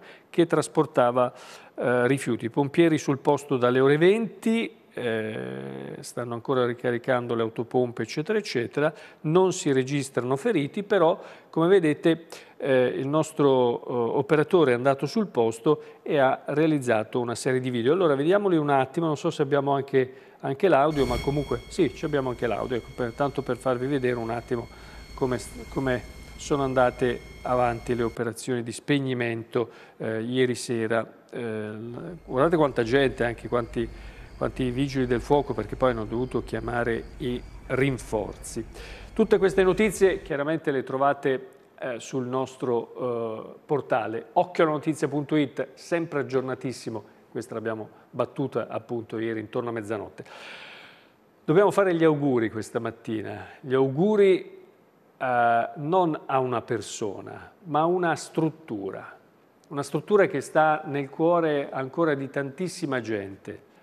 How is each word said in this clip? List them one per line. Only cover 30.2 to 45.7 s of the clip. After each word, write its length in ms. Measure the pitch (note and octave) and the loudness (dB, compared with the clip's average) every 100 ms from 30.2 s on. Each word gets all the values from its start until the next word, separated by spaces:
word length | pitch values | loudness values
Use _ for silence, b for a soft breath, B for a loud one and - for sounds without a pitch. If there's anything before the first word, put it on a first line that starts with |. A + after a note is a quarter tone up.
ieri 360 | A#2 B2+ B2+ A#2 | -2 0 0 0
sera. 500 | - A#2 A2 A#2 A2 - - | -4 -4 0 0 -2 -12 -14
Eh, 100 | A#2+ | -10
l-, 760 | A#2 A2 G#2+ G#2+ A#2 A#2+ E3+ E3+ | -8 -6 -8 -10 -12 -12 -14 -14
guardate 320 | - C3 E3 E3+ | -4 2 4 6
quanta 260 | C#3+ A#2+ | 4 2
gente, 420 | A2 C#3 C3+ - | 2 4 4 2
anche 240 | A#2+ A2+ A2 | -2 -2 -2
quanti, 400 | A#2+ A#2 B2 A2+ B B B B - | -2 -2 -4 -6 B B B B -4
quanti 340 | B2+ - B2+ | -4 -2 -2
vigili 360 | B2 C#3 C3+ B2 | 0 -2 0 2
del 140 | A#2+ | 0
fuoco, 320 | - C#3+ C3+ | 2 2 2
perché 240 | A2 G#2+ - | -4 -4 0
poi 140 | C3 | 2
hanno 160 | A2+ G#2+ | 2 -4
dovuto 360 | A#2 B2+ A#2+ | -4 -2 -4
chiamare 640 | A2+ A2+ A#2 A#2+ A#2+ A2+ - - | -4 -6 -4 -2 -2 -2 -6 -8
i 240 | B2 B2 - - - | -6 -6 -10 -16 -4
rinforzi. 1000 | B2+ C#3 B2 - A2 F#2+ - - A#2+ - B B B B | 0 0 -2 -4 -4 -4 -10 -10 -10 -10 B B B B
Tutte 240 | - A3 G3+ | 0 2 4
queste 260 | F#3+ G3 | 4 4
notizie 600 | F#3 F3+ G#3+ - F#3+ - | 2 4 2 4 2 2
chiaramente 480 | - C#3+ C#3+ D#3+ D#3+ | -4 -4 -2 -2 -2
le 120 | C3+ | -2
trovate, 640 | B2 C3 C#3 C#3 C#3+ B2+ - - _ - | -2 0 2 2 0 0 -4 -20 _ -12
eh, 220 | C3+ A#2 | -8 -8
sul 260 | - C3+ B2 | -6 -6 -4
nostro, 680 | C3 B2+ - B2+ A#2 A#2 | -4 -4 -6 -2 -2 -2
eh, 640 | - B2+ A#2 A2+ A2 - - - | -6 -4 -4 -6 -8 -12 -14 -4
portale 600 | C#3+ - B2+ G#2+ A#2 - | -4 0 -2 -2 -6 -2
occhio 320 | F3+ F3+ - | 0 0 2
alla 80 | D#3+ | 2
notizia 340 | D3+ D#3 C#3 D3 | 2 -2 -2 -2
punto 280 | C#3+ C#3+ D#3 | -2 0 0
it, 320 | C#3 - - | 0 -2 -8